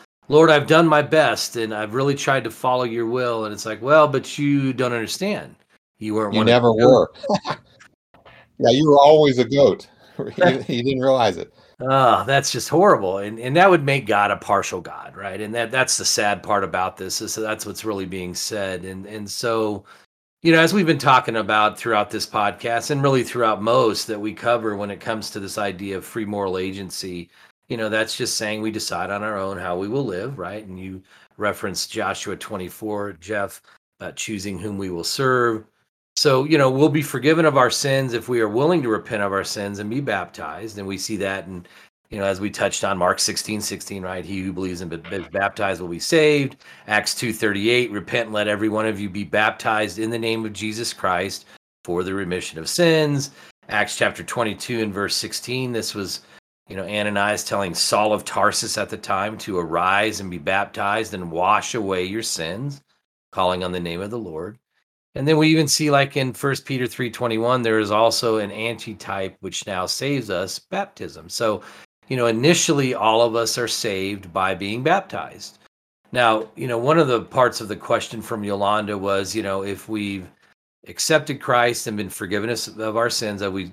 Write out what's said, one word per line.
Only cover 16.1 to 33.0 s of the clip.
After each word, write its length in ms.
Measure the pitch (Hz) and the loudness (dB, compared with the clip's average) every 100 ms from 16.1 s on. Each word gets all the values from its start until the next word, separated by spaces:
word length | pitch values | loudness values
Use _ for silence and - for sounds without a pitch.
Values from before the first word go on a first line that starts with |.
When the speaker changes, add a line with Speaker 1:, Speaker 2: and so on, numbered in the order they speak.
| - 104 98 | 0 0 0
Speaker 1:
part 220 | - 101 | 0 0
about 320 | 92 92 92 - | 0 -2 -4 -6
this, 240 | 92 - | -8 -8
is 140 | 104 | -6
that's 320 | 110 110 110 104 | -6 -6 -6 -8
what's 180 | 101 | -8
really 220 | 110 98 92 | -6 -4 -6
being 280 | 95 90 | -8 -8
said. 520 | 87 - 107 95 92 95 | -8 -6 -4 -4 -6 -10
And, 180 | 95 | -12
and 260 | 101 107 101 | -12 -12 -12
so, 540 | - 120 113 107 101 - - _ _ _ _ | -6 -2 0 0 -4 -10 -20 _ _ _ _
you 120 | 165 | 4
know, 80 | 165 | 6
as 120 | 160 | 6
we've 140 | 202 165 | 4 2
been 100 | 139 | 4
talking 400 | 139 127 123 113 | 6 6 4 -2
about 420 | 107 107 107 - | 2 4 4 0
throughout 320 | 120 107 104 | 0 0 0
this 160 | 107 - | -4 -4
podcast 640 | 113 101 101 117 117 - | -2 -2 -2 -4 -2 -2
and 120 | 143 | 0
really 220 | 139 135 | 2 2
throughout 360 | 113 123 113 98 | 0 0 0 0
most 460 | 110 127 113 98 - | 2 4 4 0 -4
that 120 | 104 | -6
we 140 | 107 | -6
cover 420 | - 120 120 110 | -4 0 0 0
when 160 | 101 101 | -4 -6
it 100 | 90 | -8
comes 280 | 117 113 - | -6 -6 -8
to 60 | 104 | -10
this 200 | 98 - | -8 -4
idea 400 | 101 90 98 95 | -4 -4 -6 -8
of 80 | - | -8
free 180 | 117 | -8
moral 320 | 104 104 95 92 | -6 -4 -2 -2
agency, 720 | 95 98 92 - 95 87 87 _ - _ - | -4 -6 -10 -10 -10 -10 -14 _ -20 _ -10
you 80 | 120 | -6
know, 140 | 110 | -2
that's 260 | 110 110 - | -2 -2 -4
just 220 | 117 - | -4 -4
saying 240 | 107 107 | -4 -4
we 80 | 110 | -4
decide 400 | 110 - 87 95 | -4 -6 -4 -4
on 120 | 101 | -4
our 140 | 107 101 | -4 -4
own 220 | 98 95 | -6 -6
how 180 | 92 90 | -6 -4
we 100 | 101 | -4
will 200 | 135 127 | -4 -4
live, 320 | 90 127 113 | -4 -8 -8
right? 280 | 87 107 101 | -10 -10 -12
And 140 | 92 | -14
you 220 | 95 92 - _ _ - | -12 -14 -18 _ _ -6
referenced 560 | 101 95 101 85 - | -4 -4 -6 -6 -6
Joshua 440 | 110 98 95 107 90 | -4 -4 -4 -8 -10
twenty-four, 840 | - 101 87 - 107 104 | -8 -10 -10 -10 -8 -6